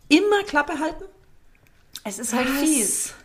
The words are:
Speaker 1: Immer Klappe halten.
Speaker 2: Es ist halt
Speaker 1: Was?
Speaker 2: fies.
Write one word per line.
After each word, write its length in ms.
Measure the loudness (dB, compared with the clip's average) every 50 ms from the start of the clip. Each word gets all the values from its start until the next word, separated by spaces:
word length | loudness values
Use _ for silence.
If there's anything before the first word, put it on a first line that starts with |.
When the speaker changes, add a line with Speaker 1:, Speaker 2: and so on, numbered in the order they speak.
| 0 4
Speaker 1:
Immer 340 | 4 6 6 6 2 2 0
Klappe 340 | 0 0 0 0 -2 -2 -4
halten. 240 | -4 -6 -6 -8 -14 -18 -20 _ _ _ -20 -20 -20 -20 -20 _ _ _ _ _ _ _ -18 -14 -12
Speaker 2:
Es 160 | -12 -10 -10
ist 140 | -6 -4 -2
halt 140 | -2 -2 0
Speaker 1:
Was? 100 | -2 0
Speaker 2:
fies. 540 | 2 2 2 2 2 0 -2 -4 -6 -8 -10 -16 -20